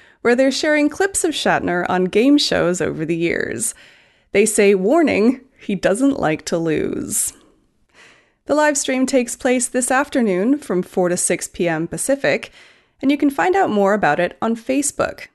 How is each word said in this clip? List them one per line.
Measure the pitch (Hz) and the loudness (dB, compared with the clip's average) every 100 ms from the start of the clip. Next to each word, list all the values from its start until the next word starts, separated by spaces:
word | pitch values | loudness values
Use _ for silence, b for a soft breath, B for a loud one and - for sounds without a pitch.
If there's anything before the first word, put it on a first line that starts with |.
| B B | B B
where | - 240 | 0 2
they're | 269 | 2
sharing | 269 320 302 294 | 2 0 2 2
clips | - 392 392 359 | 0 -2 -2 -4
of | |
Shatner | 294 208 165 - 175 - | -2 0 0 0 -2 -2
on | 180 185 | 0 0
game | 208 254 294 | 2 4 4
shows | - 180 165 180 | 2 0 0 0
over | 156 143 156 | -2 -4 -4
the | 170 | -2
years. | 170 - - - 214 - b b b b b | -2 -2 -4 -6 -8 -8 b b b b b
They | 196 214 | 0 2
say, | - 202 202 | 4 4 4
"Warning, | 190 320 294 190 220 - - _ | 4 2 2 2 2 0 -4 _
he | - 196 | -6 -2
doesn't | 175 202 277 - | 0 2 0 0
like | 151 156 - | -2 -2 -4
to | 175 | -4
lose." | 165 151 - - - - - - _ _ _ _ _ b b b b b b | -2 -2 -2 -4 -6 -4 -6 -8 _ _ _ _ _ b b b b b b
The | 294 | 0
live | 302 294 | 2 0
stream | - 262 262 | -2 -2 0
takes | 269 240 - | 0 -2 -2
place | 269 254 240 | -2 0 -2
this | 254 247 | -2 0
afternoon | 262 285 285 226 180 214 285 | 0 0 0 0 0 0 0
from | - 180 | -2 -4
four | 185 - 180 | -4 -2 0
to | 175 | 0
six | - 180 - | -2 -4 -6
P | - 175 | -4 -2
M | 160 170 | -2 -4
Pacific, | 165 - 269 156 135 - b b b b b | -6 -2 -2 0 -2 -4 b b b b b
and | 262 | 0
you | 285 | 2
can | 294 | 0
find | 277 349 381 | 0 0 2
out | 359 | 2
more | 208 196 | 2 2
about | 208 180 214 | 2 2 0
it | 175 - | -2 -2
on | 226 226 | -4 -4
Facebook. | - 262 277 - - - - | -2 -2 -2 -2 -4 -6 -18